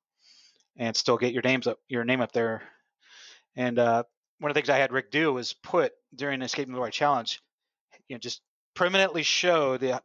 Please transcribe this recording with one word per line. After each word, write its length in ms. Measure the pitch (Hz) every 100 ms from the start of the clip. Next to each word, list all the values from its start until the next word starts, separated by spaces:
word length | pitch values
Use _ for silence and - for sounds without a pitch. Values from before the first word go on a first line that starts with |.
| _ _ _ _ _ _ _ -
and 200 | 117 -
still 220 | - 117
get 140 | 123
your 80 | 120
names 240 | 123 131 120
up, 140 | - -
your 160 | 123
name 160 | 117 131
up 100 | 113
there. 300 | 120 117 110 - _ _ _ _ - - - _ -
And, 220 | 123 120
uh, 260 | 117 117 120 _ _ -
one 120 | 147
of 40 |
the 60 | 147
things 100 | 139
I 80 | 135
had 140 | 131
Rick 180 | 131 -
do 220 | 147 160
was 200 | 127 113
put 400 | - - 175 131 - _
during 280 | 131 143 131
Escape 240 | 127 - 131
from 80 |
the 40 | 127
Void 140 | 117
Challenge, 480 | - 147 131 117 - _ _ _ _ _ _ -
you 60 |
know, 60 | 123
just 220 | 123 - _ _ _
permanently 500 | - 180 190 190 165
show 520 | 147 - 180 165 139 127
the, 240 | 131 123